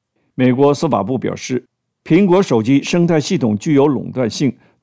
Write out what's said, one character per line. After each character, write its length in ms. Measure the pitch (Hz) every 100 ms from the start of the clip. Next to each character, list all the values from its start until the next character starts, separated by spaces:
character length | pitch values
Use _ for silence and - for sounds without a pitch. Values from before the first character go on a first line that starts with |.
| _ _ _
美 160 | - 127
国 220 | 127 143
司 160 | 143 165
法 140 | 113
部 160 | 98 127
表 180 | 101 92
示， 260 | - 127 - _ _ _
苹 220 | - 165
果 180 | 202 180
手 200 | 196 120
机 200 | 107 139
生 240 | - 175 170
态 140 | 160
系 160 | - 170
统 200 | 117 104
具 160 | 170
有 120 | 139 147
垄 240 | 123 90
断 180 | 127 117
性， 280 | - 139 - _ _